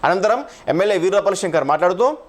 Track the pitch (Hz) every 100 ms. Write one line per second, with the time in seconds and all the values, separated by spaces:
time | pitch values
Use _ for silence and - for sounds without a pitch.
0 | 139 185 208 247 285 - - 151 202 196
1 | 180 196 196 190 185 160 139 151 180 185
2 | 247 302